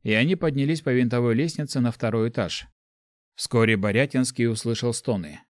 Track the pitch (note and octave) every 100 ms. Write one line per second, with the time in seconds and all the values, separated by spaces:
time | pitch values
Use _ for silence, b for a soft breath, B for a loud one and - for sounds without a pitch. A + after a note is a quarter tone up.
0 | - G#2+ C#3 F3+ E3 C3+ C#3 D#3+ D3 B2+
1 | B2 B2 A#2+ A2+ D#3+ - D3 C3+ A#2+ -
2 | A#2 A2+ A2+ A#2 F2+ - - _ _ _
3 | _ _ _ - - A#2+ A2+ A2 G#2 G#2
4 | C#3 B2+ B2+ - A#2 A2 A#2 A2+ A#2+ A2+
5 | - G#2 D#2 C#2+ _